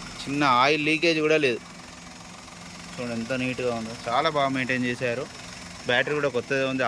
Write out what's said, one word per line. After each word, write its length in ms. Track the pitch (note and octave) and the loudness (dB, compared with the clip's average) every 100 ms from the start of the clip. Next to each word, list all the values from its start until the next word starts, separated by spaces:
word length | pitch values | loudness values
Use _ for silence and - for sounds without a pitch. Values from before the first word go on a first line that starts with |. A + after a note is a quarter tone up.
| - - - | -12 -10 -4
చిన్న 180 | C#3+ D3 B2 | 2 4 6
ఆయిల్ 220 | C3 D3+ D3+ | 6 4 2
లీకేజ్ 300 | D#3 E3+ D#3+ D3+ | 2 4 4 4
కూడా 120 | D#3 C#3+ | 4 4
లేదు. 140 | A2+ - - - - - - - - - - - - - - | 0 -4 -16 -16 -16 -16 -16 -16 -16 -16 -16 -16 -16 -14 -8
చూడండి 200 | B2 A#2 | -6 -4
ఎంత 140 | A2+ C3 | -2 -2
నీట్‌గా 320 | B2+ B2 B2 A#2 | -2 0 0 -2
ఉందో, 140 | A2+ A#2+ | -4 -8
చాలా 240 | - B2 D#3+ D3 | 0 2 2 2
బాగా 140 | C#3 C3+ | 2 2
మెయింటైన్ 280 | B2+ B2+ B2 | 0 0 0
చేశారు. 340 | A#2+ B2+ A#2 C#3+ - - - - - - | 0 -2 -2 -4 -10 -14 -14 -14 -6 2
బ్యాటరీ 260 | B2 C3+ D3 | 2 4 2
కూడా 120 | C#3+ A#2+ | 0 0
కొత్తదే 300 | A2+ C3+ C3+ | 0 0 0
ఉంది, 140 | C3 | 0